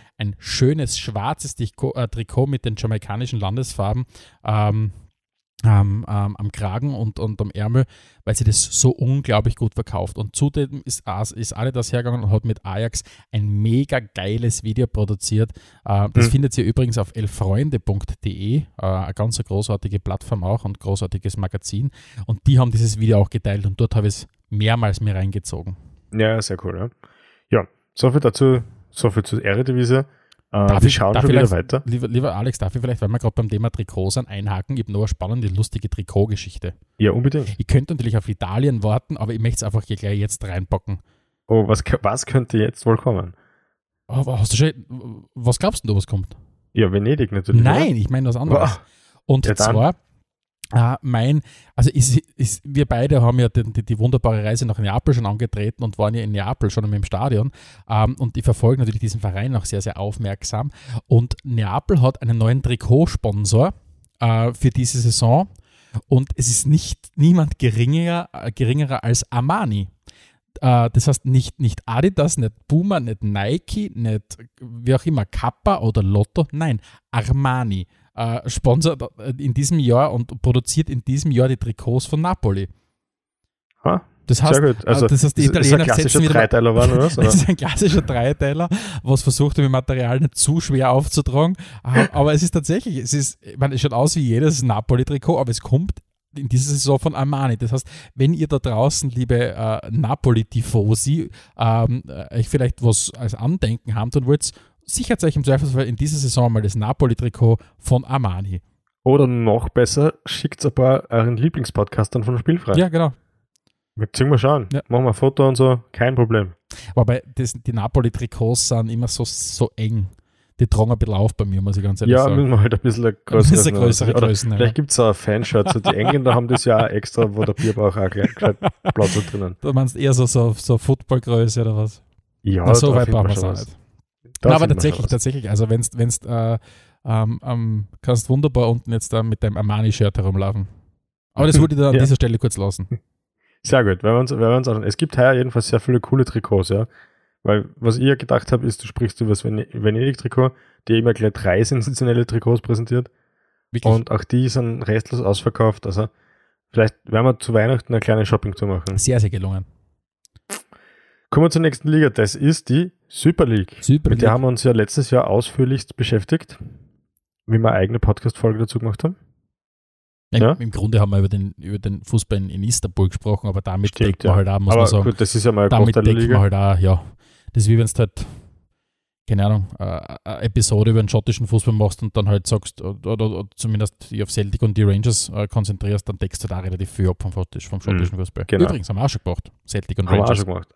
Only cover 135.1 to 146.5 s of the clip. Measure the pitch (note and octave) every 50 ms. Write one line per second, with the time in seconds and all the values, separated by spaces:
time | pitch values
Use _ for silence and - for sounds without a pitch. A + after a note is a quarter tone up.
135.1 | B2+ A#2 - C3+ C3 C#3 A2+ F2+ A2 G#2 A2+ A2 A2+ A#2 A#2 - - A#2+ A#2 A#2
136.1 | A#2 - - - A#2+ A#2 A2+ A2+ A2+ A2 - _ _ _ _ _ _ _ - A#2
137.1 | A2+ A2 A2 A2 A#2 - - C3 B2 A#2 A2+ A2 G#2+ G#2+ G2+ - - - - -
138.1 | B2 A2 - - C3 C#3 D3 D3 B2+ B2+ A#2+ A2+ A#2 A#2 - A#2+ A2+ A2 - -
139.1 | - A2+ A2 A2+ G#2+ - - G#2+ - - G2+ G2+ G#2 G#2+ A2 A2 G#2 - G#2+ G2+
140.1 | - - F#2 F#2+ F#2+ G2 F#2+ G2 G2+ G#2 F#2+ - - - _ _ _ _ _ _
141.1 | _ _ _ _ _ - C#3+ D#3 D#3 C#3+ D#3 D3+ D3+ C#3 C#3+ C#3 B2+ C3 C3 C#3
142.1 | C3+ - C3 A#2+ A2+ A2+ - A#2 - G2+ G2 G2+ G2 - F#2 - B2 G#2 - _
143.1 | _ _ _ _ _ _ _ _ _ _ - - C#3+ C3 A#2 G2+ F#2 F2+ - G#2+
144.1 | A2+ A#2+ C3 B2 C#3 A2 A2+ A2+ A#2+ C3 B2+ B2+ A2 G#2+ G#2+ - - - E3 D3+
145.1 | - C3 B2 C3 C3 B2 B2 B2+ - A#2+ - - - - - - B2 A#2+ - -
146.1 | C3+ C3+ B2+ - - A2+ - -